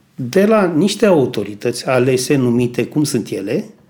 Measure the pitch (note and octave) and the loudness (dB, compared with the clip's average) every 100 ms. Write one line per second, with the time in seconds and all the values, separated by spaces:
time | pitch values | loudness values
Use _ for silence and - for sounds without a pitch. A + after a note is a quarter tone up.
0 | _ - B2 F#3+ G3+ A3 F3+ D3 G3 - | _ -10 -2 2 4 2 2 2 0 2
1 | G#3+ E3 B2 - G2+ G#2 B2 A#2 D3+ B2+ | 2 4 2 -2 -8 -6 -6 -4 -2 0
2 | B2+ B2+ B2+ D3 B2 A#2+ B2 A#2+ A2 D3+ | 2 0 0 0 2 0 0 -2 -4 -2
3 | D3 B2 F#2+ G#2 G2 D#3 - - | 0 -2 -4 -6 -4 -4 -6 -14